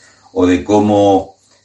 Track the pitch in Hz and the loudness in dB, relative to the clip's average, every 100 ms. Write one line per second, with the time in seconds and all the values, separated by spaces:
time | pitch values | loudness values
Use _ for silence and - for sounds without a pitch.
0 | _ _ _ 92 90 90 98 104 104 101 | _ _ _ -4 -2 -2 -2 -2 0 2
1 | 101 95 - - _ _ | 2 0 -4 -16 _ _